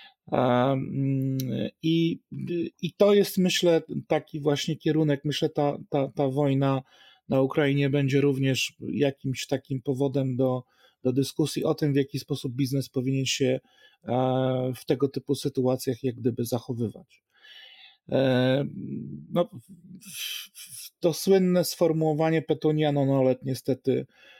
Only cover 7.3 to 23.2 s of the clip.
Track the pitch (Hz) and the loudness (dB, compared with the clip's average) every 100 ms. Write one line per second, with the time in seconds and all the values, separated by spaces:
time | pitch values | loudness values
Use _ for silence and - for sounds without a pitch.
7.3 | 135 135 160 143 139 143 143 139 139 143 | 2 2 2 2 2 2 2 2 2 2
8.3 | 135 135 127 - - - - 139 135 135 | 2 2 0 -2 -6 -6 0 0 -2 -6
9.3 | 127 - 131 - 135 - 127 139 139 135 | -6 -4 -6 -4 -6 -4 -2 0 0 -2
10.3 | 127 131 127 - _ _ _ 127 131 131 | 0 0 0 -6 _ _ _ -2 0 0
11.3 | - 147 - - 151 151 139 135 135 - | 0 -2 -2 -2 0 2 2 0 -4 -6
12.3 | 139 139 120 135 139 127 135 127 135 131 | -6 -6 -4 -2 -2 -4 -4 -2 -2 -2
13.3 | - 131 131 - _ - _ - 120 127 | 0 0 0 -6 _ -20 _ -4 0 0
14.3 | 127 131 131 127 123 - 131 139 - - | 0 0 0 -2 -4 -2 0 0 -2 -4
15.3 | 139 139 131 127 127 - 123 135 113 120 | -4 -4 -2 0 0 -2 -4 -4 -2 -2
16.3 | 117 120 117 - 117 113 - - _ _ | -2 -2 -4 -4 -6 -6 -8 -20 _ _
17.3 | _ - - - - - _ - 131 135 | _ -20 -20 -20 -20 -20 _ -4 0 2
18.3 | 127 127 131 147 - - 139 143 143 156 | 2 2 2 -2 -8 -10 -10 -10 -14 -6
19.3 | 165 175 - - - - - - - - | -2 -2 -4 -20 -20 -20 -20 -18 -12 -10
20.3 | - - - - - - _ 175 151 - | -10 -14 -20 -20 -18 -20 _ -2 0 2
21.3 | 190 180 180 165 - 170 160 156 151 160 | 4 4 2 0 0 0 2 0 0 0
22.3 | 160 156 139 156 151 151 143 135 139 | 0 0 0 0 2 2 2 2 4